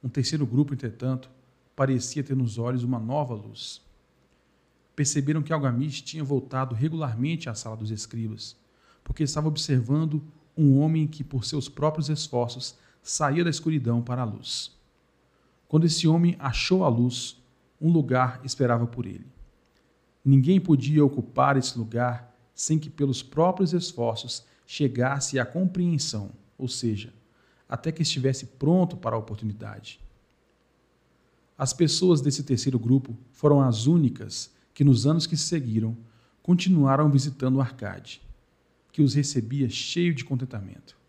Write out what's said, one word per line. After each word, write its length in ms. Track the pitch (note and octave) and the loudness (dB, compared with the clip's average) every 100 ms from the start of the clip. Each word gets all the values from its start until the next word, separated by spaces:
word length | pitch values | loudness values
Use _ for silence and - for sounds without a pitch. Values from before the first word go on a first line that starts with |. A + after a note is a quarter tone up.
Um 60 | B2+ | -6
terceiro 360 | C#3+ B2 D#3 | -2 -2 0
grupo, 300 | C3 B2 C#3+ | 0 0 0
entretanto, 560 | C#3 A#2+ G#2 B2+ C3 - _ _ _ _ - | -2 -10 -6 -6 -6 -8 _ _ _ _ -2
parecia 480 | C3+ B2+ - D3+ | 0 0 -2 -6
ter 100 | C#3 C3+ | -4 -2
nos 220 | A#2+ A2 | -2 -4
olhos 240 | A#2 B2+ | -4 -2
uma 160 | A#2+ B2 | -2 -4
nova 360 | A2 C#3+ C3+ | -4 -4 -4
luz. 460 | A2 G#2 G#2+ - - _ _ _ _ _ _ _ _ _ _ _ | -8 -12 -16 -16 -16 _ _ _ _ _ _ _ _ _ _ _
Perceberam 480 | - C#3 D3+ C#3 D#3 | -4 -2 0 0 -2
que 100 | D3+ | 0
Algamish 480 | D#3+ C3+ A#2+ D3 C3 | -2 0 0 -2 -6
tinha 220 | - D#3+ | -12 -8
voltado 500 | C#3+ C#3 C3 C3 C3 | -2 -2 -2 -6 -4
regularmente 760 | A#2 D3 D#3+ D3 A2+ C#3 E3 C3+ | -2 -2 -2 -4 -2 -2 -4 -6
à 60 | |
sala 220 | A2 A2+ A2 | -10 -10 -8
dos 140 | G#2+ | -8
escribas, 640 | G#2+ - A#2 A2+ G#2+ - - _ _ _ _ | -8 -8 -8 -8 -8 -14 -18 _ _ _ _
porque 180 | - - | -10 -4
estava 240 | D3 D3+ D#3 | -2 0 -2
observando 760 | D3 - C3 A2+ D3 D#3+ D3+ - - _ - | -2 0 0 2 0 0 -4 -6 -20 _ 2
um 220 | D3 C3+ | 6 6
homem 280 | D#3 D#3+ D3+ | 4 2 0
que, 160 | D#3 | -4
por 220 | C3+ C3+ | -6 -4
seus 240 | - D3+ C3+ | -4 -6 -6
próprios 400 | - D3 D#3 C#3+ | -2 -2 0 -2
esforços, 680 | D3+ - B2 A#2+ B2 - - _ _ | -4 -2 -2 -2 -6 -12 -14 _ _
saía 420 | - - D3 D3+ | -8 -2 0 2
da 60 | E3+ | 0
escuridão 520 | D3+ D#3+ D#3 A#2 A#2 | 0 -2 0 0 -2
para 200 | A#2+ B2 | -2 -4
a 20 | |
luz. 500 | A#2+ G#2+ - - - _ _ _ _ _ _ _ _ _ _ | -4 -8 -8 -10 -10 _ _ _ _ _ _ _ _ _ _
Quando 160 | D#3 | 4
esse 240 | E3 D#3+ E3 | 4 2 2
homem 260 | E3 F3 F3 | 4 2 0
achou 440 | C3+ - - F#3 | -4 -4 0 2
a 60 | E3+ | 2
luz, 520 | A#2 B2 B2 - - _ _ _ _ | 2 0 -2 -10 -14 _ _ _ _
um 120 | D#3 | 2
lugar 480 | E3 C3 B2+ B2+ - | 2 2 2 2 -2
esperava 440 | C3 - B2 A#2 A#2 | -12 -2 2 2 0
por 200 | A#2+ F#2+ | -4 -10
ele. 200 | F2+ - - - _ _ _ _ _ _ _ | -10 -18 -20 -20 _ _ _ _ _ _ _
Ninguém 340 | C3+ C3+ C3 F#3+ | 4 6 6 4
podia 460 | F3+ C#3+ A#2+ D3+ | 6 2 4 4
ocupar 520 | C#3+ C3+ - - C3+ C#3 | 4 2 -6 0 2 2
esse 220 | B2+ B2 | 0 -6
lugar 560 | G#2+ A#2 B2 A#2+ - _ _ | -6 -2 -2 -4 -12 _ _
sem 240 | - - D#3+ | -10 -2 -2
que, 100 | D3+ | -2
pelos 340 | - C#3 B2+ | -4 -2 -2
próprios 520 | - D3 F3 F#3 F#3 | -4 0 2 2 0
esforços, 720 | F3 F3 - A#2 A2+ B2 - _ _ _ | 0 -4 -4 -4 -4 -8 -12 _ _ _
chegasse 720 | - C#3+ A#2 B2 C#3 - C3 | -2 -2 0 -2 -2 -4 -2
à 60 | |
compreensão, 840 | A#2 E3+ F#3 F3+ F3 D#3 - A2 G2 - _ _ | -2 0 -2 0 0 0 -2 -6 -8 -14 _ _
ou 100 | C3 | -8
seja, 460 | - A#2 G#2 A2+ - _ _ _ _ _ | -4 -4 -4 -8 -20 _ _ _ _ _
até 240 | B2+ E3 | -8 -6
que 80 | D#3+ | -2
estivesse 460 | D#3+ C#3 C3 B2+ - | -2 0 0 -2 -8
pronto 500 | _ C#3 F3+ F3 - | _ 2 4 2 -2
para 180 | A2+ | -4
a 40 | A#2 | -4
oportunidade. 840 | A2 G#2+ G#2+ G#2 G#2+ G#2 G#2+ - - _ _ _ _ _ _ _ _ _ _ _ _ _ _ _ | -6 -6 -6 -6 -12 -14 -18 -20 -20 _ _ _ _ _ _ _ _ _ _ _ _ _ _ _
As 160 | C3+ | -6
pessoas 480 | - E3 - F#3 D#3+ | 2 2 4 4 4
desse 200 | C#3 C#3+ | 2 -2
terceiro 360 | C#3 A#2+ C3 B2+ | -2 0 2 0
grupo 360 | A2+ C3+ B2+ A2+ - | 4 2 2 -14 -16
foram 300 | _ D3 C#3+ | _ 4 6
as 260 | C3+ A2 A#2+ | 4 2 4
únicas 680 | E3+ C3 - G#2 - - _ _ | 4 4 0 -10 -12 -12 _ _
que, 120 | - | 2
nos 220 | C#3+ A#2+ C3+ | 6 6 4
anos 200 | E3 D#3 | 2 0
que 100 | D#3+ | -4
se 80 | |
seguiram, 520 | - E3+ B2 A2 A2 A#2 - _ _ _ | -2 -2 0 -2 -2 -6 -12 _ _ _
continuaram 680 | - F3 F3+ F3 C#3 C3+ D3+ | 2 2 4 4 6 6 6
visitando 500 | C#3 C#3 C3 C3 C3 | 4 2 -2 0 2
Arcade, 640 | B2 - G2+ F#2 - - - - _ _ _ _ _ | 0 -4 -10 -10 -16 -20 -20 -20 _ _ _ _ _
que 100 | - | 2
os 120 | C#3 | 4
recebia 540 | C3+ C#3 C3 A2 C#3 B2+ | 4 0 -2 -4 -2 -2
cheio 460 | - - F3 F3 | -4 -6 0 0
de 100 | C#3+ | -2
contentamento. 720 | - C3 B2+ A2 F#2+ - - _ | -4 -6 -4 -10 -12 -16 -20 _